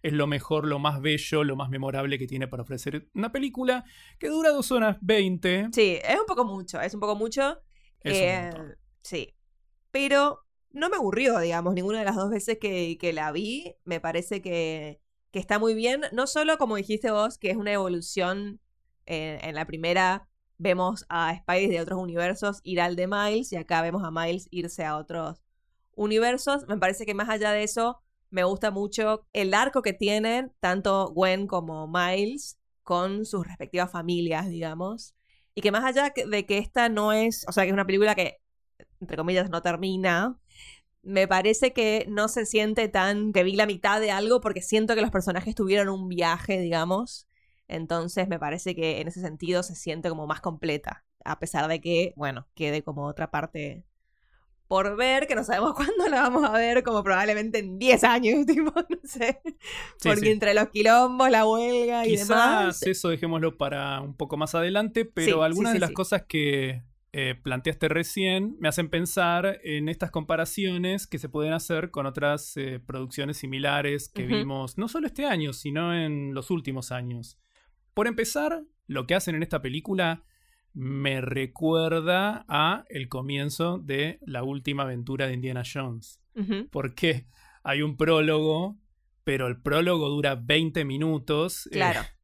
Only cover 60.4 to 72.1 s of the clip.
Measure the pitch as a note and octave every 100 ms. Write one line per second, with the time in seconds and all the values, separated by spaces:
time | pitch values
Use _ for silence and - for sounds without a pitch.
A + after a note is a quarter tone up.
60.4 | G#3 G3+ G#3+ G#3+ G#3+ A#3 B3+ B3+ C4 A3+
61.4 | A3 A3+ A#3+ B3 A#3+ A#3+ A3+ G#3 G3+ G#3+
62.4 | A#3+ A3 G3 F3 F#3 F3+ F3 E3 E3 E3
63.4 | E3 D#3+ C#3 C#3+ C#3 C#3 C#3+ C#3 D3 D3
64.4 | D3+ E3+ E3+ G3+ A3 A3+ A3+ - E3 E3
65.4 | D#3+ E3+ A#3 G#3+ E3+ - F#3 G3 - D#3
66.4 | D3 C#3 C3 B2+ - _ _ D3 C3 B2+
67.4 | - B2+ C#3+ D3+ D#3+ E3 E3+ - F#3+ F#3+
68.4 | G#3 - D#3 D3+ D#3+ E3 F3 - F3 F3
69.4 | F#3+ G3 E3 D3+ D3+ E3 E3+ E3+ D#3 E3
70.4 | D#3+ - F#3+ F3+ F3+ G3 - C#3+ C#3+ D3+
71.4 | D3+ D#3+ - D#3+ E3 - C#3